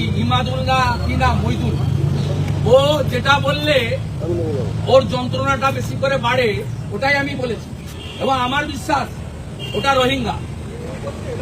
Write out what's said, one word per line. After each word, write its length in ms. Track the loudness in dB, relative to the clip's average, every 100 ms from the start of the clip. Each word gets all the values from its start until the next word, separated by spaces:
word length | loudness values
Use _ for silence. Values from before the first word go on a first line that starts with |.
| 0 0
ইমাদুল্লাহ 880 | 2 2 0 0 2 2 2 2 0
কি 100 | 2
না, 180 | 2
মইদুল, 420 | 4 2 0 0 0 2 2 2 0 0 0 0 0 6
ও 360 | 6 6 2
যেটা 360 | 0 0 4 4
বললে 580 | 2 0 2 2 2 -2 -4 -4 -2 -2 -2 -2 -2 -2 4
ওর 220 | 6 6
যন্ত্রণাটা 640 | 0 -2 0 0 2 0
বেশি 240 | 0 -4 -2
করে 160 | 0 0
বাড়ে, 440 | 2 2 2 0 -4 -8 -6
ওটাই 220 | -2 0 0
আমি 180 | 0
বলেছি। 340 | -2 -4 -4 -8 -12 -12 -12 -12 -4
এবং 140 | -2 0
আমার 260 | 0 -2 -2
বিশ্বাস 420 | -6 -2 -2 -2 -8 -10 -12 -12 -10 -6
ওটা 200 | -2 2
রোহিঙ্গা, 420 | 2 2 0 -2 -4 -8 -10 -10 -10 -10 -8 -8 -8 -8 -8